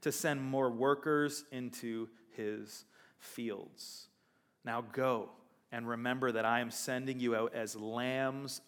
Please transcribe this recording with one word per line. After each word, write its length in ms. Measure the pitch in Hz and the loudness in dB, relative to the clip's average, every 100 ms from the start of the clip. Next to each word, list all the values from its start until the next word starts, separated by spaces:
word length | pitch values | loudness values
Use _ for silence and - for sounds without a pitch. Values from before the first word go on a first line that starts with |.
to 100 | 151 | -2
send 300 | - 160 139 | 0 2 2
more 280 | 131 135 127 | 2 2 2
workers 760 | 117 135 139 156 147 147 147 - | 4 4 4 4 4 2 -2 -8
into 580 | 127 120 - 117 113 113 - - - | -8 -8 -6 -6 -4 -6 -12 -16 -6
his 480 | 107 107 107 - - - - _ | -4 -4 -8 -14 -18 -20 -20 _
fields. 880 | - - 113 98 - - - - - _ _ _ _ _ | -14 -6 -4 -4 -10 -14 -14 -14 -18 _ _ _ _ _
Now 180 | 123 117 | -4 -4
go 480 | 113 131 131 117 92 - - _ - | -2 2 4 2 -2 -12 -20 _ -10
and 160 | 117 117 | -6 -4
remember 420 | 117 123 127 127 | -2 0 2 2
that 140 | 113 | 4
I 160 | 110 120 | 4 4
am 100 | 120 | 2
sending 480 | - - 127 131 127 | -4 -2 -2 -2 0
you 160 | 120 | 2
out 200 | 113 117 | 4 2
as 200 | 117 107 | 0 -4
lambs 840 | 107 110 117 127 131 135 135 135 - | -6 -4 -2 0 0 0 -2 -6 -8